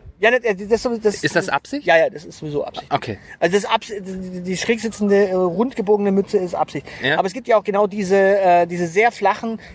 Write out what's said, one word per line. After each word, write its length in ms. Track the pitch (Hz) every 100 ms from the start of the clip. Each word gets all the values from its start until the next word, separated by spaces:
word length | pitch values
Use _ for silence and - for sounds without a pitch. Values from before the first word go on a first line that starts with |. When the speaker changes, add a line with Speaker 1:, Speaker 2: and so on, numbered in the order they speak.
| - -
Speaker 1:
Ja, 100 | 214
ne, 80 | 247
das 160 | 240 190
ist 220 | 208 226
so, 140 | 254 226
das 260 | 214 202
Speaker 2:
Ist 140 | - 170
das 120 | 185
Absicht? 380 | 139 - 190 175
Speaker 1:
Ja, 100 | 165
ja, 140 | 151
das 140 | -
ist 140 | - -
sowieso 260 | 156 147
Absicht. 280 | - - -
Speaker 2:
Okay. 260 | 143 - 98 - -
Speaker 1:
Also 180 | 170 202
das 80 | 196
Abs-, 260 | 226 - 202
die, 400 | 185 190 185 180
die 140 | 180 180
schräg 240 | - 233
sitzende, 480 | 220 - 208 196 202
äh, 60 |
rund 420 | 185 180 170 254 -
gebogene 340 | 202 208 202
Mütze 280 | 196 190 202
ist 160 | 175
Absicht. 320 | - 160 147 - -
Speaker 2:
Ja. 160 | 131 160
Speaker 1:
Aber 80 | 190
es 60 |
gibt 140 | 247 240
ja 100 | 220
auch 80 |
genau 220 | 202 196 208
diese, 300 | 208 185 196
äh, 500 | 190 202 190 175 175
diese 200 | 175 170
sehr 240 | 175 233
flachen, 480 | 233 190 214 233 220 -